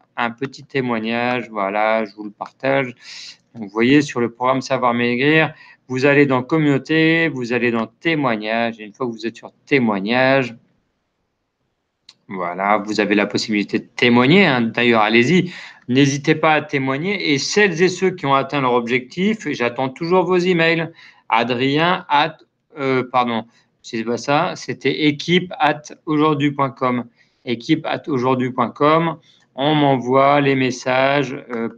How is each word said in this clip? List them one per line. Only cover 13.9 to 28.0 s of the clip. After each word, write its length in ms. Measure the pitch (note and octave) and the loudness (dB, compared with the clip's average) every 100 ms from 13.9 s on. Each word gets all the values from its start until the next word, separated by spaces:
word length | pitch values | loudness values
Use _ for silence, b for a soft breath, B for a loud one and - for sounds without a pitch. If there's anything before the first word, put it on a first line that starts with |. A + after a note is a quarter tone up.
| - | 0
témoigner, 500 | B2 A#2+ B2+ F#3+ F3+ | 4 4 6 6 4
hein. 140 | B2+ | 2
D'ailleurs, 420 | A2+ A2+ A#2+ A2+ | 0 0 2 4
allez-y, 500 | G#2+ A#2 B2+ F3+ F3+ B B B - | 4 4 4 2 0 B B B -2
n'hésitez 480 | C3 C#3+ C#3+ D#3 D#3 | 2 2 2 0 0
pas 160 | D#3+ | 2
à 100 | D3+ | 0
témoigner. 680 | D3 C#3+ C3+ C3+ F3+ G3 D#3+ | 0 -4 -2 -2 -4 -4 -2
Et 60 | C#3 | -2
celles 440 | - G3+ G3+ D#3+ | 0 2 2 2
et 60 | F3+ | 0
ceux 220 | F3+ F#3 | 2 -2
qui 140 | F3+ | -2
ont 100 | C#3 | 0
atteint 260 | C3+ - D3 | 0 0 -2
leur 140 | B2+ | 0
objectif, 720 | B2 A#2 B2 B2+ F3 G3+ A3 D3+ | 0 0 -2 -4 -2 -2 -2 -6
j'attends 380 | A#2+ A#2+ A#2 C3 | -4 -4 -2 -6
toujours 360 | - E3 F#3 | -6 0 0
vos 120 | F3 F#3 | 2 0
emails. 560 | F3+ E3+ E3 E3 E3 B B B B | 2 2 2 0 -4 B B B B
Adrien 800 | A2+ A#2+ A#2+ C3+ D3 E3+ F#3 - | 0 0 0 0 2 2 0 0
at, 280 | D3 D#3+ D#3+ _ _ _ D#3 | 0 0 -4 _ _ _ -6
euh, 240 | C3+ C3 B2+ | -2 -2 0
pardon, 360 | B2+ A#2+ A2+ A2+ b b _ | 0 0 -2 -6 b b _
c'est 220 | - A2+ | -10 -8
pas 120 | A2 A#2 | -4 -4
ça, 360 | C#3+ D3 F#3 | 0 0 0
c'était 520 | - - B2 C3+ D3+ D3+ | -6 -10 -6 -4 0 -2
équipe 460 | D3 - F3+ F3+ - | -2 0 0 0 -2
at 240 | D3+ D3+ - - - | 0 0 -8 -14 -4
aujourd'hui 460 | D3+ D#3 D3 D3 | 0 2 2 -2
point 180 | C#3+ C3+ | -2 -4
com. 360 | B2+ B2+ B2 A#2 b b b | -2 -4 -2 -6 b b b
Équipe 400 | C3 A#2 - D#3 | -8 -8 -2 -2
at 180 | - C#3 | -2 -6